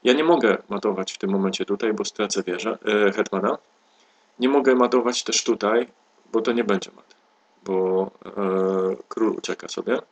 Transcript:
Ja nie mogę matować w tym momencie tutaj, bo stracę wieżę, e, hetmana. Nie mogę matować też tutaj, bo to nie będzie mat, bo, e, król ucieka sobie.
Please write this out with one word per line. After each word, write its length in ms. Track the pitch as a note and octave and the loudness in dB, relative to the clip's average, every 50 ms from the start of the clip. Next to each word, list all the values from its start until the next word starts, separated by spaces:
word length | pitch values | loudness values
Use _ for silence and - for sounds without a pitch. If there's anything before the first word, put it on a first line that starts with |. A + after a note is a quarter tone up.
| _ | _
Ja 80 | B2 B2 | 4 4
nie 120 | D3 D#3 | 4 4
mogę 380 | E3 E3+ D3 A#2 A2 G2 - - _ | 4 4 4 4 2 2 2 -2 _
matować 440 | G#2 G2 - G#2+ G2 F#2 F#2+ - - | -8 -2 -2 -2 -2 -2 -4 -8 -8
w 60 | - | -6
tym 120 | - G2 | -4 -2
momencie 340 | G2 G2 G2 G2 F#2+ - F#2 | 0 0 0 0 -2 -2 -4
tutaj, 280 | - G2+ G2+ - A2 G#2+ | -4 -2 -2 0 -2 0
bo 120 | G2 G#2 | -2 -4
stracę 380 | - - - G#2+ G2+ - G2+ F#2 | -8 -4 -4 -4 -2 -2 -4 -4
wieżę, 360 | - F2 F2 F#2 A2 A#2 - - A2 G#2+ G#2 G#2 G2 | -4 -6 -4 -4 -6 -6 -4 -2 0 2 2 2 2
e, 40 | G2 | 2
hetmana. 460 | G#2 G#2+ - - F#2+ F#2 A2 - - _ _ _ _ _ _ _ _ _ _ _ _ _ _ _ _ | 0 -4 -2 -2 -2 0 0 -2 -2 _ _ _ _ _ _ _ _ _ _ _ _ _ _ _ _
Nie 100 | B2 C3 | 0 4
mogę 260 | C#3 C#3+ C3 C3 B2+ | 4 4 4 6 6
matować 480 | B2+ B2 A#2 B2 B2+ A#2 A#2+ B2 - - | 6 4 4 4 2 2 2 -2 -2 -4
też 220 | - A#2+ - - | -2 -4 -2 0
tutaj, 440 | - A2+ - - G#2 A2 A#2+ A#2+ - _ _ _ _ _ _ _ _ - | 0 0 0 2 2 2 2 0 -2 _ _ _ _ _ _ _ _ -4
bo 80 | A2+ | -2
to 120 | A2 B2+ A#2 | 0 0 0
nie 120 | A#2+ A#2 | 0 0
będzie 260 | G2+ G2+ F#2 - - - | 0 0 -2 -2 -8 -18
mat, 180 | - - _ - _ _ _ _ _ _ _ _ _ _ | -20 -20 _ -20 _ _ _ _ _ _ _ _ _ _
bo, 480 | - F#2+ F#2+ F#2 F#2 F#2 F#2+ F#2+ G2 _ _ - | -4 -2 0 0 2 2 0 -2 -2 _ _ -20
e, 40 | - - G2+ G2+ F#2+ F#2+ F#2+ F#2+ F#2+ F#2+ F#2+ F#2 F#2 F#2+ - - _ | -14 -8 -4 -2 -2 0 0 0 0 0 0 0 -2 -4 -4 -10 _
król 220 | - - A2+ G#2+ - | -4 -2 0 0 0
ucieka 320 | - - - F2+ - - - | -4 -6 -8 -8 -8 -8 -10
sobie. 300 | - - F#2+ G2+ A#2+ D3 - _ | -10 -8 -4 -4 -4 -4 -4 _